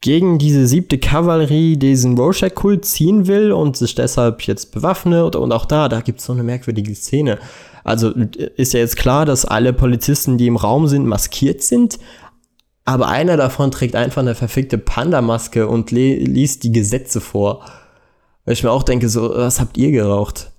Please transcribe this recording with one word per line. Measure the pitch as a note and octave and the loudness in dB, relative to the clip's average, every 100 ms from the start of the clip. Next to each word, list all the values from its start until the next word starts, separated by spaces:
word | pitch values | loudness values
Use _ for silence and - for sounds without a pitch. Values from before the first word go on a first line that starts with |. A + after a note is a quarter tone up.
gegen | - D#3 F#3 E3+ | 2 2 2 2
diese | D3 C#3+ B2+ | 4 4 4
siebte | C#3+ F3+ C3+ | 2 0 0
Kavallerie | - D3+ E3+ E3 D3+ D3+ E3 D#3 | 2 2 2 2 2 2 2 2
diesen | C3+ C3 B2 B2 | 2 2 2 2
Rorschach-Kult | C3 F#3+ F#3+ - G3 G3+ | 2 2 -2 0 0 0
ziehen | G3+ - D#3 G#3 F#3 | -2 -2 2 2 2
will | G3 G#3+ | 2 2
und | E3+ D#3 C3 | 2 0 0
sich | A#2+ | -4
deshalb | - B2 - A#2 A2 | -2 -2 0 0 0
jetzt | - G#2+ - | -4 -6 -6
bewaffnet. | - D#3 F#3 F3 E3+ E3 D#3+ | -6 -4 -2 0 2 2 0
Und | B2+ | -2
auch | A#2 | -2
da, | - D3+ D#3 | 0 0 0
da | A2+ | -2
gibt's | - A#2 - | -4 -8 -6
so | |
eine | B2 | -4
merkwürdige | A#2 B2 B2 G#2+ G#2 | -4 -6 -6 -6 -6
Szene. | G2+ - C3+ D3+ G#2 - - - - | -8 -4 -2 0 -2 -8 -20 -20 -14
Also, | - A2+ A2+ | -4 0 0
äh, | B2 G#2+ - - - | 0 -4 -4 -12 -4
ist | B2+ | -2
ja | B2 | 0
jetzt | A#2 - | -2 0
klar, | C3 C3+ | 2 2
dass | D#3 C3+ | 2 0
alle | - A2 A#2+ | 0 0 2
Polizisten, | B2+ C3 B2 - C#3+ - B2 | 2 2 2 0 -2 0 2
die | A#2+ | 2
im | A#2 | 2
Raum | G#2 B2+ D#3 | 0 2 2
sind, | C#3 B2+ | 2 0
maskiert | G#2 - - C#3 - | -2 -4 -2 -2 0
sind. | - A#3+ A#3+ - - - - _ _ _ _ _ | 0 2 2 -2 -16 -20 -20 _ _ _ _ _
Aber | - C3 B2 | -4 0 0
einer | A#2 E3+ E3 | 0 2 2
davon | C3 - C#3 | 0 0 -2
trägt | C3 B2 | 0 -2
einfach | G#2+ B2 C3 | 0 -2 0
eine | B2+ | -2
verfickte | A2+ A#2 - C3 A2+ | -2 -4 -2 -2 -2
Panda-Maske | - - C#3 D#3+ A#2 A2+ - - A2 | -2 -2 0 0 0 -2 -2 -2 0
und | A#2 A2+ | 0 0
le-, | A#2+ C3 C3+ | 0 2 2
liest | - C3 C#3+ - | 0 0 0 -2
die | A#2+ | -2
Gesetze | A2+ G2+ A#2+ - A2+ | 0 0 -2 -4 -8
vor. | - G2+ G2+ A2+ - - _ _ _ _ _ _ | -4 -2 -2 -2 -12 -20 _ _ _ _ _ _
Weil | - | -4
ich | A#2+ | -2
mir | B2 | 0
auch | B2+ | 0
denke, | C3+ - A2+ | 0 0 0
so, | A2+ A2+ | 0 -2
„Was | - B2 - | -2 -2 0
habt | A#2 - | -2 0
ihr | C3+ | 2
geraucht?“ | C#3 G#2 G2+ G#2 - - | 2 2 0 -2 -8 -14